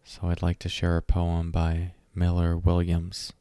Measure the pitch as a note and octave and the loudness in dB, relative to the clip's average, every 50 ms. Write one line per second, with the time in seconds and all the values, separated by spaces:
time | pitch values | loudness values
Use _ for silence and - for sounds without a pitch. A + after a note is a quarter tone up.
0 | _ - - - - F2 E2+ - - F2 F2 - - F2 - - - F2 E2+ E2 | _ -20 -12 -6 -2 -2 -2 0 0 -2 -2 -2 -4 -6 -4 -2 0 0 0 0
1 | - - - F2 F2 F2 E2+ E2+ E2 E2+ D#2+ E2 E2 E2 E2 E2 F2 F2 - _ | 2 2 2 2 2 0 0 -2 -2 -2 0 0 0 2 0 -2 -4 -6 -8 _
2 | _ _ _ E2+ F2 F2 F2 F2 E2+ E2+ E2+ E2+ F2 F2 F2 F2 F2 F2 E2+ E2+ | _ _ _ 0 2 2 4 2 2 2 0 2 2 2 4 4 2 2 0 0
3 | E2 F2+ - - - - - _ | -2 -4 -10 -12 -14 -14 -16 _